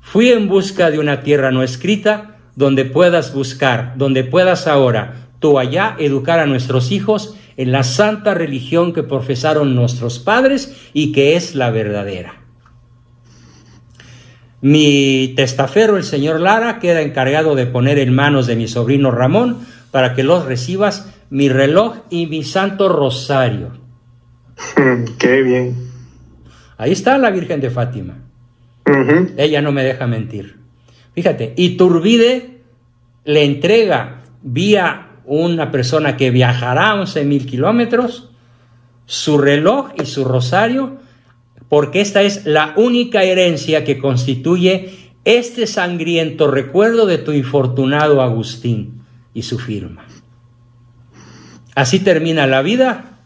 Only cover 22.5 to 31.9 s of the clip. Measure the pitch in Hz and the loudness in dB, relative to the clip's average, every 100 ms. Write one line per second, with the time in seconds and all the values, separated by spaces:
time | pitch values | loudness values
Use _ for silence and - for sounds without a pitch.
22.5 | 190 196 196 190 170 135 123 - 135 123 | -2 -2 0 0 2 0 -2 -4 0 0
23.5 | 101 87 - - - _ _ _ _ _ | -2 -10 -16 -20 -20 _ _ _ _ _
24.5 | - - - 135 123 113 - 123 131 127 | -18 -6 0 0 0 -4 -2 0 2 2
25.5 | 127 127 123 - - - - - - - | 0 -2 -6 -12 -18 -20 -20 -20 -20 -20
26.5 | - - - 113 - - 269 247 190 160 | -20 -20 -6 -4 0 2 2 2 0 -4
27.5 | 156 131 123 113 107 90 87 - _ _ | -4 -4 -4 -4 -6 -12 -16 -20 _ _
28.5 | _ _ _ - 139 131 156 180 - 151 | _ _ _ 0 2 4 2 0 0 0
29.5 | 147 147 139 131 127 120 113 101 104 95 | 0 0 0 -2 -2 -4 -4 -6 -12 -14
30.5 | - - _ _ _ _ - 180 - 113 | -20 -20 _ _ _ _ -2 -2 -2 -6
31.5 | - 180 180 185 | 0 0 4 4